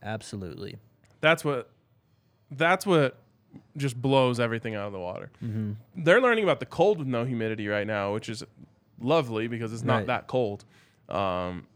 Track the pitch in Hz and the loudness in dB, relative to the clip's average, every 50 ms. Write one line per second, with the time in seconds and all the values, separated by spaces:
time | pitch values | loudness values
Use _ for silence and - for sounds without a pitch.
0 | - 104 110 - - - - 104 95 85 76 - - - - - - _ _ _ | -10 -10 -10 -10 -10 -12 -12 -12 -10 -12 -12 -12 -12 -12 -14 -14 -18 _ _ _
1 | _ _ _ _ - 156 165 160 - 151 139 123 110 - _ _ _ _ _ _ | _ _ _ _ 2 4 4 4 2 -2 -2 -4 -6 -8 _ _ _ _ _ _
2 | _ _ _ _ _ _ _ _ _ - 143 131 160 170 185 190 - 208 180 156 | _ _ _ _ _ _ _ _ _ -12 -4 2 2 4 4 2 2 4 4 4
3 | 143 127 - - _ _ _ _ _ _ - - - _ - 147 139 139 117 123 | 4 4 0 -4 _ _ _ _ _ _ -20 -20 -20 _ -8 -4 -4 -4 -2 -2
4 | 120 135 135 135 131 123 123 117 120 117 113 113 - 117 110 104 101 104 101 95 | 0 4 6 6 6 4 4 2 0 0 -2 -4 -6 -6 -6 -6 -6 -6 -6 -6
5 | 90 90 - - - - - - - 117 107 110 107 104 104 110 - _ - - | -6 -6 -8 -8 -10 -14 -14 -12 -8 -6 -4 -4 -4 -4 -6 -8 -12 _ -12 0
6 | 160 160 185 240 262 247 233 220 208 175 151 - - - - - 170 208 214 165 | 4 6 6 6 6 4 4 4 2 2 2 0 -2 -4 0 2 4 4 2 2
7 | 143 131 123 117 117 131 127 113 110 110 110 107 107 104 104 104 101 107 107 101 | 0 -2 -2 -2 -2 -2 -2 -2 -2 -2 -4 -4 -4 -2 -2 -2 -2 -2 -2 -2
8 | 98 101 104 113 - - 113 107 - - _ - - - _ _ _ _ _ - | -2 -2 -2 -4 -6 -8 -10 -10 -12 -14 _ -20 -20 -20 _ _ _ _ _ -6
9 | 120 123 156 165 143 120 113 110 113 117 120 113 117 110 113 113 120 131 127 113 | 0 2 2 2 2 0 -2 -2 -2 -2 -4 -6 -6 -6 -6 -4 0 0 0 0
10 | 101 107 123 110 - - - 127 120 104 101 101 - _ _ _ _ _ _ _ | 0 0 -2 -4 -4 -2 -2 0 0 0 -2 -6 -12 _ _ _ _ _ _ _
11 | _ - - 90 98 95 90 90 90 90 90 85 - - _ | _ -6 -4 -2 0 0 0 -2 -2 -4 -6 -8 -10 -14 _